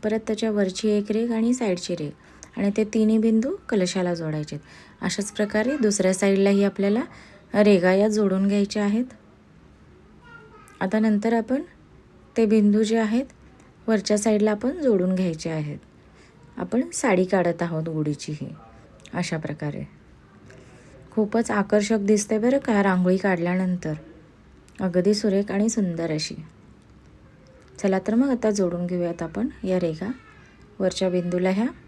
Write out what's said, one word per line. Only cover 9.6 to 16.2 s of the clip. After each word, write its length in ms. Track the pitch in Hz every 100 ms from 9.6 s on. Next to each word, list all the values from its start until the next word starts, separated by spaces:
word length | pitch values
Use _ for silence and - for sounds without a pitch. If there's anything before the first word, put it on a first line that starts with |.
| - - - - - - 466 466 440 - - -
आता 180 | 190 220
नंतर 340 | 220 208 220
आपण 280 | 233 220 262 349 - - - - - - -
ते 80 | 226
बिंदू 380 | 220 208 208
जे 140 | 214 226
आहेत 280 | 214 233 269 - - - - - -
वरच्या 300 | 220 190 208
साईडला 340 | 220 208 214
आपण 300 | 208 247 349
जोडून 340 | 285 202 180 185
घ्यायचे 340 | 185 160 165
आहेत. 280 | 160 151 147 - - - -